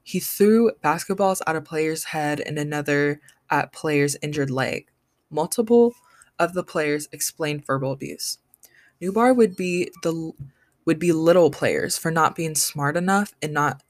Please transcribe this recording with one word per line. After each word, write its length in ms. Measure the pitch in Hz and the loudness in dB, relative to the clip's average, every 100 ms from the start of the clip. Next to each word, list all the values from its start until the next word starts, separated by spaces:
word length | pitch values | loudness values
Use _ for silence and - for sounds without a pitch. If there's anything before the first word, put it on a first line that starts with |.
he 160 | - 185 | -8 -6
threw 540 | - - 202 226 233 - | -6 2 6 6 4 2
basketballs 580 | 151 160 - 196 196 185 - | -2 -2 -4 0 0 0 -2
at 80 | |
a 60 | 160 | -4
player's 420 | 151 156 156 160 - | -4 -2 -2 -4 -6
head 340 | 160 147 147 | -4 -4 -4
and 180 | - 147 | -4 -6
another 600 | 147 147 147 143 147 147 _ _ - | -4 -4 -2 0 0 -2 _ _ -4
at 240 | 147 - | -2 -2
player's 440 | - 160 147 143 139 | -6 -2 0 0 -2
injured 280 | 147 147 139 | -6 -4 -2
leg. 400 | 131 123 - - _ _ _ _ | -2 -2 -4 -10 _ _ _ _
Multiple 640 | 151 175 - 220 240 233 - _ _ _ - | -4 -2 -2 4 6 6 2 _ _ _ -2
of 180 | 170 | -2
the 100 | 180 | -2
players 440 | 170 175 151 147 151 | -4 -4 -2 -2 -6
explained 520 | 143 - - 151 147 | -8 -8 -4 -6 -6
verbal 280 | - 135 131 | -4 -4 -4
abuse. 460 | 139 143 151 - - _ _ - _ _ _ | -6 -10 -10 -10 -10 _ _ -20 _ _ _
Newbar 360 | 180 208 247 247 | -4 2 4 6
would 180 | 214 | 4
be 380 | 185 180 175 180 - | 2 -2 -2 -4 -4
the, 300 | 170 165 160 - 139 _ _ _ | -4 -4 -8 -12 -20 _ _ _
would 140 | - 160 | -2 0
belittle 540 | 175 160 165 180 160 | 2 4 6 6 4
players 440 | - 120 73 - - | 2 -2 -2 -2 -4
for 140 | 165 | -2
not 240 | 165 156 | 0 0
being 220 | - 160 151 | 0 -6 -4
smart 400 | - 143 143 170 | -4 -2 -2 -2
enough 400 | 180 196 202 - | 0 0 -2 -6
and 120 | 156 | -6
not 320 | 147 147 139 _ | -2 -2 -4 _